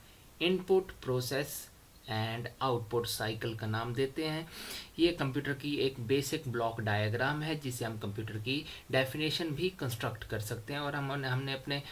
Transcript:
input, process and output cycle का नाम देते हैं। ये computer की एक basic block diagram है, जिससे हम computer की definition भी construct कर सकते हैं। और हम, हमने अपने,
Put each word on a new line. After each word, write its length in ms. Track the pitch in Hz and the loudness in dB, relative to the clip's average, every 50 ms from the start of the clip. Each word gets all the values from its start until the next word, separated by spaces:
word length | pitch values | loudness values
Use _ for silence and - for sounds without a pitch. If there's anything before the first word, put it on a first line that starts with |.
| - - - - - - - - | -18 -20 -20 -20 -20 -20 -2 2
input, 500 | 160 175 185 185 185 - 190 190 185 - | 4 4 4 4 4 6 6 6 6 2
process 800 | - - - 127 127 127 123 - 139 135 151 147 - - - - - - - - - - - - | -4 -6 -2 0 2 2 2 0 0 0 0 -2 -6 -10 -12 -14 -18 -20 -20 -20 -20 -14 -6 -2
and 360 | 110 110 110 113 113 120 - 117 - - 131 | 0 0 0 0 -2 -4 -6 -8 -4 -2 0
output 440 | 131 123 117 113 107 - 117 113 - - - | 2 2 0 0 0 0 0 0 0 -2 -2
cycle 380 | 113 107 110 110 - 117 113 113 | -2 -2 -2 -2 -2 -4 -2 -2
का 80 | 117 | -2
नाम 260 | 107 107 113 117 120 120 | -2 0 0 -2 -2 0
देते 320 | 127 135 135 139 160 156 | 0 0 0 0 -2 -2
हैं। 220 | 156 156 156 160 160 - - - - - - - - - - | 0 -2 -2 -4 -8 -10 -12 -10 -10 -10 -10 -12 -8 2 4
ये 120 | 165 175 | 4 4
computer 420 | 170 170 147 135 127 147 139 143 143 | 6 4 0 0 2 0 0 0 -2
की 220 | 131 - 147 143 | 0 0 -2 2
एक 240 | 135 131 135 135 - | 2 2 2 0 -2
basic 440 | 120 113 135 143 135 - 160 156 156 | 2 4 4 4 4 2 -2 -2 -2
block 340 | 127 117 120 117 113 113 113 | -2 0 0 0 0 0 0
diagram 600 | 107 107 104 104 107 107 107 120 127 139 147 151 | 0 2 2 4 4 2 2 2 2 2 2 0
है, 140 | 151 156 160 | 0 -2 -2
जिससे 300 | 151 143 131 123 120 123 | -2 -2 -4 -2 -2 -2
हम 120 | 113 113 | -4 -2
computer 360 | 107 107 101 98 107 110 110 107 | -4 -4 -4 -4 -4 -4 -4 -4
की 320 | 110 107 127 135 151 156 - - - - - | -4 -2 -2 -2 -2 -2 -6 -10 -14 -6 0
definition 580 | - 131 135 131 - 151 156 156 - - 175 160 | 2 2 2 2 0 0 0 0 0 0 0 -2
भी 200 | 143 139 175 185 | 0 0 0 0
construct 540 | 185 - 190 123 - - - 120 - - - | 0 -2 -4 -4 -2 -2 -2 -2 -4 -4 -6
कर 160 | - 113 107 | -4 -4 -4
सकते 340 | 104 - 120 107 - - 143 | -2 -4 -6 -6 -6 -6 -4
हैं। 60 | 143 | -2
और 160 | 147 143 143 | -2 -2 -2
हम, 300 | 147 139 135 139 143 135 | -2 -2 0 -2 -2 0
हमने 280 | 131 127 131 139 139 135 | 0 0 0 0 -2 -4
अपने, 300 | 135 - 147 143 143 139 - | -4 -2 -2 -2 -2 -2 -6